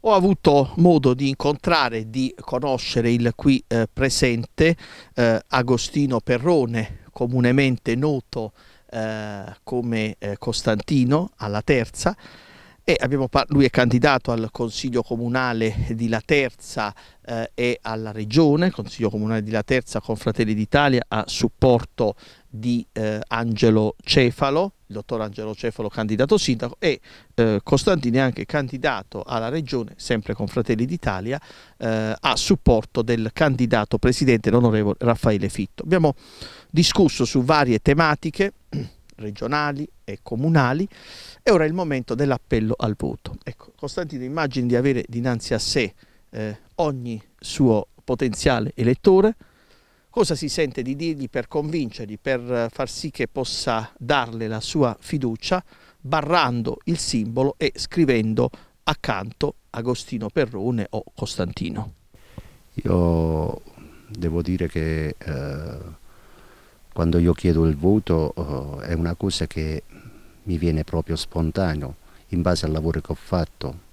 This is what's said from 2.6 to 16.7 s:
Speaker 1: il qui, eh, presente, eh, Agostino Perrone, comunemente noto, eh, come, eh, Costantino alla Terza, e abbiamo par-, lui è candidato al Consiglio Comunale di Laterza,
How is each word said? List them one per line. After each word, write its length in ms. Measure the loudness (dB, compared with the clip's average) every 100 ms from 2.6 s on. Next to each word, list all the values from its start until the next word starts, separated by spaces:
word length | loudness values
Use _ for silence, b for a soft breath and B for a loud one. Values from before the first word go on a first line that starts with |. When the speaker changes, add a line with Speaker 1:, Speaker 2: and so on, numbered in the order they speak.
| -2 -2 -2 0 2
Speaker 1:
il 200 | 2 0 2
qui, 260 | 2 2 0
eh, 200 | -2 0
presente, 800 | 0 -2 2 0 0 -6 2 2 2 B B B
eh, 280 | 2 2 2 0
Agostino 720 | 0 2 0 0 0 0 0
Perrone, 800 | 0 0 2 2 2 -2 -4 -10 -18
comunemente 840 | -4 -2 2 4 4 2 0 -2 0
noto, 560 | 0 -2 -6 -8 -8 b b b _
eh, 540 | -8 -6 -6 -8 -10 -14 -18
come, 540 | -6 -4 -2 -2 -2 -4
eh, 200 | -8 -6
Costantino 920 | -4 -2 0 -2 2 2 4 2 0 _
alla 240 | -6 -4
Terza, 560 | 2 0 0 -2 -4 -4 B B B B B B
e 140 | 0 0
abbiamo 300 | 2 0 0
par-, 160 | 0 2
lui 160 | 4 4
è 40 |
candidato 600 | 4 4 4 4 2 0
al 160 | -4 -4
Consiglio 520 | -6 -6 -6 -4 -4
Comunale 840 | -2 -4 -2 -2 -2 0 0 0 -4
di 180 | -2 -2
Laterza, 840 | -2 2 2 2 -6 -12